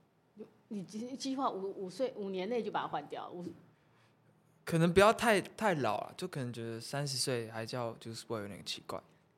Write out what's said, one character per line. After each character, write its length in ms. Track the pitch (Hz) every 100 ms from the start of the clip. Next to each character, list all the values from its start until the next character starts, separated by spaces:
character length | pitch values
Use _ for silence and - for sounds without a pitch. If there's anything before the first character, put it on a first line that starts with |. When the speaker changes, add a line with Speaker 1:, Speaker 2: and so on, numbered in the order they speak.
| _ _ _ 208 214 _ _
Speaker 1:
你 160 | 208
计-， 320 | 165 214 247 262
计 200 | 269 269
划 140 | 254
五， 340 | 196 196 190
五 40 | 185
岁， 240 | 180 254 254
五 120 | 196
年 200 | 190 190
内 140 | 240
就 80 | 208
把 120 | 156
它 60 | 135
换 180 | 156 143
掉， 220 | 131 101
五 160 | 175 175 - - _ _ _ _ _ _ _ _ _
Speaker 2:
可 140 | - 165
能 140 | 170
不 80 | 175
要 120 | 202
太， 280 | 226 233 202
太 340 | - - 220
老 240 | 160 117 104
了， 120 | - -
就 120 | 180
可 100 | 143
能 140 | 123
觉 100 | 117
得 180 | 113 113
三 260 | 117 139 143
十 100 | 131
岁 340 | 143 123 110
还 140 | 113
叫 300 | 113 127 117
Juicy 300 | 113 117 113 -
Boy 160 | 113
有 40 | 101
点 180 | 90
奇 180 | - - -
怪。 160 | - - _ _